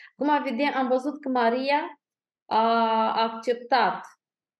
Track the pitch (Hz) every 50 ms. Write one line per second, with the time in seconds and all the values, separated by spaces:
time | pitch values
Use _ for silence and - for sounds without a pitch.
0 | - - _ - 262 294 302 285 254 277 240 226 285 285 233 262 262 240 254 262
1 | 254 294 294 - - 262 254 247 233 226 233 254 262 277 285 294 330 339 - -
2 | _ _ _ _ _ _ _ _ _ - - 214 226 226 226 226 226 226 220 220
3 | 220 220 - - 226 226 226 226 - 254 240 233 240 - 269 247 214 185 - -
4 | - - - _ _ _ _ _ _ _ _ _